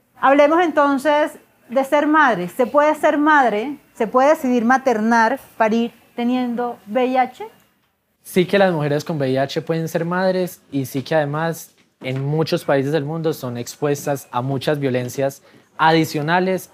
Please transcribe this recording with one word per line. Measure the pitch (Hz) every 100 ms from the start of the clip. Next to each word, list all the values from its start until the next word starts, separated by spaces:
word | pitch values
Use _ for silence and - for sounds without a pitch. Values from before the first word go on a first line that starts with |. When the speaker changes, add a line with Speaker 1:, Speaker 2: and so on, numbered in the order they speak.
| _ -
Speaker 1:
Hablemos | 269 285 285 330
entonces | 339 302 285 269 302 294 302 - _ _ -
de | 247
ser | 269 294 294
madre. | 311 269 185 175
¿Se | - 247
puede | 294 302 302
ser | 311 294
madre? | 302 302 240 208 262 269 _
¿Se | - 220
puede | 254 277
decidir | 320 254 247
maternar, | 226 262 262 214 226 233 226 269 - -
parir, | 220 233 233 - _
teniendo | - 240 247 247 240 240 240 208
V | 247 254
I | 254
H? | 247 - 440 - _ _ _ _ _ _
Speaker 2:
Sí | - 190
que | 170 202
las | 190
mujeres | 160 147 147
con | 147 156
V | 131
I | 131
H | 139 160
pueden | 151 165 160
ser | 165
madres | 170 180 185 185 175 - _
y | 139
sí | 131 139
que | 123
además | 160 143 151 165 160 - _ _ _
en | 131 131
muchos | 139 156 156 165
países | - 139 135
del | 156
mundo | 143 165 160
son | 147 127 120
expuestas | 117 - 147 147 147 139 -
a | 120
muchas | 131 135 156 147
violencias | 135 123 123 139 135 - _ _ _ -
adicionales | 160 165 160 156 151 180 185 185 -